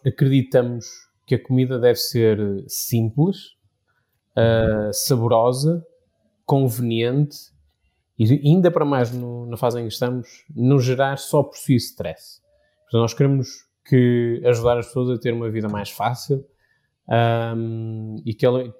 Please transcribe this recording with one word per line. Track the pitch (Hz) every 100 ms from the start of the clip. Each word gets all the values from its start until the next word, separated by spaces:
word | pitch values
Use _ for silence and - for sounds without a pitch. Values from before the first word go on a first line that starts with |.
| 135
acreditamos | - 139 135 127 131 120 120 - - _ _ _
que | 120
a |
comida | - 127 127 127
deve | 120 113
ser | - 120 113 107 104 98 -
simples, | - - 120 113 127 175 190 - _ _ _ _ _ _ _ _ -
ah, | 113 113 110 107 107
saborosa, | 101 - 127 113 113 120 127 151 170 165 _ _ _ _ _ -
conveniente | 139 135 113 120 113 117 135 147 - - _ _ _ _ _ _ -
e | 110 143 143
ainda | 180 175
para | 170 147
mais | 135 120
no, | 127 123 120 120
na | 117
fase | 123 117
em | 113
que |
estamos, | - 123 127 113 - - 147
não | 123 139
gerar | 123 127 135 139
só | - 151
por | 143 -
si | - 123
stress. | - - 87 - - - _ _ _ _
Portanto, | _ 113
nós | 113
queremos | - 139 139 127 - _ _ _
que | 127 123 120 120 117 123
ajudar | 117 120 120
as | 113
pessoas | 127 123 120
a |
ter | 123
uma | 117 117
vida | 110 107
mais | 104 101
fácil, | - 107 123 - 135 - _ _ _ _ _ -
ahm, | 117 117 117 113 113 113 113 113 113 110 107 117
e, |
que | 107 127
ela, | 123 123